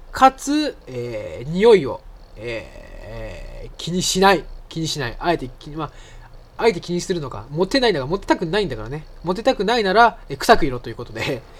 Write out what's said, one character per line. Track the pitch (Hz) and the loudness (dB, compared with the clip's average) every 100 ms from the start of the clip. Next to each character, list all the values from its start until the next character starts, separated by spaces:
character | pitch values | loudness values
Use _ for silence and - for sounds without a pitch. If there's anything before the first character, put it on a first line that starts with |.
| - | -8
か | - 262 | 6 6
つ、 | 262 277 302 294 - - | 6 -2 -2 -2 -6 -12
え | 123 120 107 95 80 | -8 -8 -8 -8 -10
ー、 | 131 | -4
匂 | 180 226 | 6 8
い | 196 | 8
を、 | 127 - - - - | 6 -6 -12 -20 -20
え | 104 117 113 69 50 50 50 - 117 113 90 60 60 - | -14 -10 -10 -10 -18 -18 -16 -14 -12 -12 -12 -14 -14 -16
ー、 | - | -10
気 | - | -4
に | 180 | -2
し | - 185 | 0 4
な | 196 | 6
い。 | 170 - - - | 4 0 -16 -12
気 | 165 | -6
に | 156 | -4
し | 151 | -4
な | 120 | -6
い。 | 113 | -4
あ | 170 | -2
え | 160 | -2
て | 127 - | -4 -14
気 | 151 | -14
に、 | |
ま | 151 | -10
あ、 | 147 - - - - - - - | -10 -12 -20 -20 -20 -20 -18 0
あ | 233 | 0
え | |
て | 170 | 0
気 | - | -4
に | 175 | -6
す | 175 | -2
る | 175 | -4
の | 135 | -4
か。 | 117 123 | -10 -8
モ | 151 185 | -2 0
テ | 277 | 2
な | 240 | 2
い | |
ん | |
だ | 160 | 0
か | |
ら、 | 131 | -2
モ | 196 | -4
テ | - | 0
た | |
く | 320 | -2
な | 165 202 | 0 -2
い | |
ん | 185 | -2
だ | |
か | 113 | -6
ら | 110 | -8
ね。 | 151 - - | -10 -12 -10
モ | 165 | -4
テ | 185 | 0
た | 262 | 0
く | 226 | 0
な | 196 240 | 0 0
い | |
な | 196 | 2
ら、 | 202 226 214 - | 6 4 4 -12
え、 | 139 | -2
臭 | - 220 | 4 6
く | |
い | 143 | 4
ろ | 123 | -2
と | 127 | -10
い | |
う | |
こ | 113 | -12
と | 120 | -10
で。 | 113 - 123 - | -6 -6 -6 -10